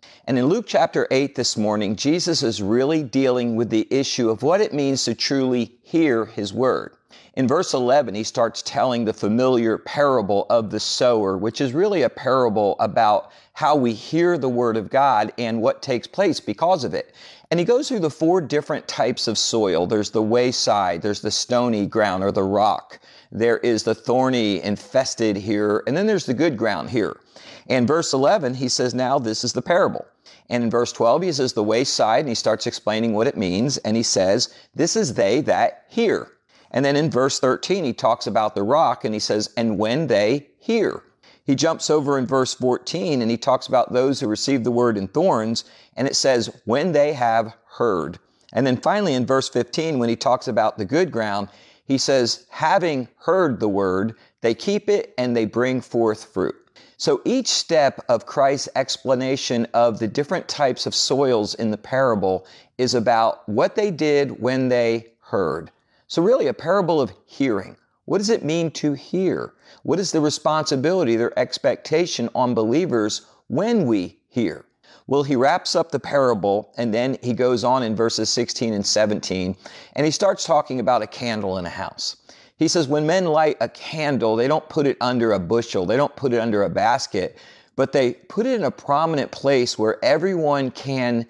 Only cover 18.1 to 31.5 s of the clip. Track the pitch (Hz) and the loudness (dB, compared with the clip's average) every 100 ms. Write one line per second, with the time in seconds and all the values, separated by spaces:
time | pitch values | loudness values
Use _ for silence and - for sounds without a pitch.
18.1 | - 160 185 135 147 147 143 - - 123 | 0 2 2 0 -4 -2 -8 -6 -2 -2
19.1 | 117 - 104 - 113 101 82 90 107 101 | 0 -2 -2 0 2 2 2 0 0 0
20.1 | 110 107 120 123 120 - 104 92 87 104 | -2 2 2 2 0 0 2 0 -2 -2
21.1 | 104 107 - - 120 123 107 92 110 104 | -4 -4 -4 0 0 2 0 0 2 0
22.1 | 92 98 101 95 101 104 87 - - - | 2 0 0 0 2 2 0 -6 -20 -20
23.1 | - _ 104 117 117 120 110 - - - | -20 _ 0 2 2 2 0 0 -4 0
24.1 | 123 131 123 107 92 98 101 - 131 131 | 2 2 2 0 0 -2 -6 -2 -2 -2
25.1 | - 110 101 101 104 104 104 - 151 214 | 0 0 0 -2 0 2 0 0 0 0
26.1 | 196 - 120 165 110 110 92 64 117 87 | 0 -2 0 0 0 -2 -2 -4 -2 -2
27.1 | - _ - - - - 127 120 160 - | -4 _ -20 -20 -20 -2 0 2 2 0
28.1 | 135 139 208 127 127 127 - 123 120 127 | 2 2 2 0 -4 -4 -2 -2 -2 0
29.1 | 139 113 110 123 123 147 175 165 - - | 0 -2 -4 -4 -6 0 2 2 -2 -12
30.1 | _ _ - - 120 117 113 120 - 113 | _ _ -20 -6 -2 0 0 -2 2 2
31.1 | 147 185 143 127 | 2 0 -2 -2